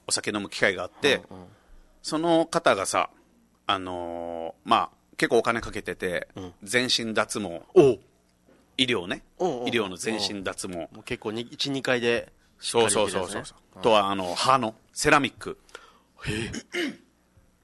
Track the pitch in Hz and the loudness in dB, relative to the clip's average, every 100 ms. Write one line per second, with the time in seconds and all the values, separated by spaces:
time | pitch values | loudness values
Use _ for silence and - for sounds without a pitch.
0 | - - - 104 95 - 113 92 92 - | -6 -4 -2 -4 -4 2 2 2 -6 -2
1 | 143 107 - 92 92 - _ - _ _ | 0 0 -2 -18 -18 -20 _ -20 _ _
2 | - 156 170 165 160 170 143 104 92 95 | -6 -2 2 2 2 2 2 2 0 -2
3 | - _ _ _ _ _ - 98 92 90 | -2 _ _ _ _ _ -4 -4 -2 -6
4 | 85 85 85 85 82 - - 107 87 _ | -6 -8 -8 -8 -10 -8 0 0 0 _
5 | _ - 151 120 120 117 104 104 90 87 | _ -4 2 2 2 -2 -4 -10 -8 -6
6 | 95 85 - 104 92 - 98 123 127 - | -4 -4 -8 -14 -14 -14 -4 -2 0 -2
7 | 113 110 107 117 98 82 - 190 139 107 | -2 -2 -2 -4 -6 -8 2 6 6 6
8 | _ _ _ _ _ _ _ - 123 113 | _ _ _ _ _ _ _ -2 0 0
9 | 87 143 - - 180 123 123 113 98 90 | -2 -8 -10 -4 -2 -2 -2 0 -2 -4
10 | 110 110 98 101 95 90 98 87 76 107 | -4 -2 -4 -4 -8 -8 -8 -8 -10 -14
11 | - 123 110 110 120 143 143 135 131 123 | -10 -8 -6 -6 -8 -6 -4 -2 0 0
12 | 117 117 - _ _ _ - 117 110 110 | 2 0 -4 _ _ _ -2 2 4 4
13 | 101 95 90 107 147 - _ 95 117 107 | 2 0 -4 -6 -10 -16 _ 0 4 6
14 | 98 98 90 85 131 131 113 - _ - | 4 0 -2 0 4 4 2 -6 _ 0
15 | 147 147 123 - 95 - _ - - _ | 4 6 4 -4 -12 -12 _ -20 -20 _
16 | _ _ - 107 117 - - 349 302 - | _ _ -6 -6 -6 -8 -8 -4 -4 -6
17 | _ _ _ _ _ _ | _ _ _ _ _ _